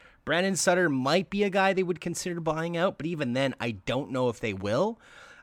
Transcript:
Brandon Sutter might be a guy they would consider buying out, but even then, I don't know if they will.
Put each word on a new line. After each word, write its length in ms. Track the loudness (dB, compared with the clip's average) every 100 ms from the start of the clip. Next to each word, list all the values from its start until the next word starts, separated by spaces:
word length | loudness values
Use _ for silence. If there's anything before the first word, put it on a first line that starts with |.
| -20 _
Brandon 300 | -2 0 2
Sutter 340 | 2 4 4 4
might 420 | 2 2 2 0
be 120 | 0
a 80 | 0
guy 220 | 2 2
they 100 | 2
would 180 | 0 -2
consider 400 | -4 -6 -6 -4
buying 360 | -2 -2 -2 0
out, 200 | 0 0
but 100 | -4
even 260 | -2 -2
then, 240 | 0 0 -2
I 140 | -6
don't 400 | -6 -4 -4 -2
know 160 | -2 0
if 100 | 0
they 140 | -4
will. 480 | -4 -2 0 0 -4 -16 -20 -20 -20